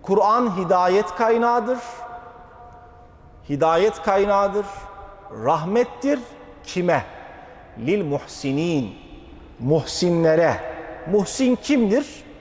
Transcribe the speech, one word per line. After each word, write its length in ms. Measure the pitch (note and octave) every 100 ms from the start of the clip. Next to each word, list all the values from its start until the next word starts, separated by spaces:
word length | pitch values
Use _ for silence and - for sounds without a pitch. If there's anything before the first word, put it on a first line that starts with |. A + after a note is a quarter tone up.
Kur'an 540 | - G3+ G3+ A#3 B3 F3+
hidayet 580 | F3 F#3 F3+ F#3+ G3+
kaynağıdır. 640 | - A3+ A#3 A#3 A#3+ A3 B3+ - - - - - - - - - - - - - - - - -
Hidayet 540 | C#3+ D#3+ E3 G#3+ -
kaynağıdır. 640 | - G3 G3 G3 G3+ G3+ G3 - - - - - - -
Rahmettir. 760 | A#2 D#3 E3 A3+ A#3+ - C#4 C#4+ A#3 - - -
Kime? 400 | - F3+ F3 D3 - - - - - - - -
Lil 260 | A#2 G#3
muhsinin. 920 | D#3+ C#3+ - - C#3 C#3 E3+ D#3 G#2+ - - - - - - -
Muhsinlere. 960 | B2 D#3 - - F3+ E3+ E3 D#3 E3 G#2+ - - - - -
Muhsin 460 | G#3 F#3 - C4 B3
kimdir? 680 | - C#4 G#3+ A#3 C#4+ - - -